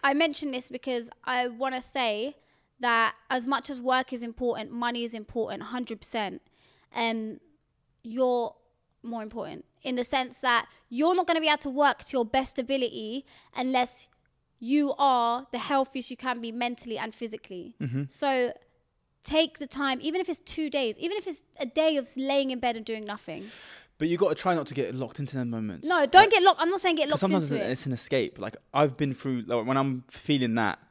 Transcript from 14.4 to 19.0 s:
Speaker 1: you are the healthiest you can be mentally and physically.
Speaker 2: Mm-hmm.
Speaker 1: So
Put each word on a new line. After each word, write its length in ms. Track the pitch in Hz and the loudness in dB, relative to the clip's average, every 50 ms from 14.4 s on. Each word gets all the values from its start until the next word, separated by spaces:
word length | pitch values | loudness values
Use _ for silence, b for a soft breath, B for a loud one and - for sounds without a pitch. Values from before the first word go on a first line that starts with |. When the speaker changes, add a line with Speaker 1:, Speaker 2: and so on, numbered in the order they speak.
| _ _ _ _ | _ _ _ _
Speaker 1:
you 360 | 233 233 269 294 294 285 - - | -2 2 2 4 4 2 2 4
are 480 | 277 277 262 247 233 233 233 247 269 _ - | 4 6 6 6 4 2 2 0 -4 _ -8
the 60 | 240 | -6
healthiest 520 | - - 285 277 269 262 - 262 240 - | -2 0 2 2 2 0 -2 -6 -6 -6
you 60 | 254 | -10
can 240 | - - 254 247 240 | -6 -4 -4 -4 -4
be 100 | 233 233 | -6 -8
mentally 480 | 220 240 240 240 247 233 - 240 226 220 | -4 -2 -2 -2 -2 -6 -8 -6 -6 -4
and 160 | 220 220 214 | -6 -6 -6
physically. 600 | - 240 220 214 220 - - 190 180 170 - 233 _ | -8 -8 -8 -8 -12 -12 -12 -12 -12 -12 -14 -10 _
Speaker 2:
Mm-hmm. 240 | - 131 120 131 143 139 | -6 -4 -4 -4 -4 -4
Speaker 1:
So 440 | - - - 277 269 254 247 240 - - _ _ _ _ _ _ _ _ | -6 -2 0 2 2 2 2 0 -2 -6 _ _ _ _ _ _ _ _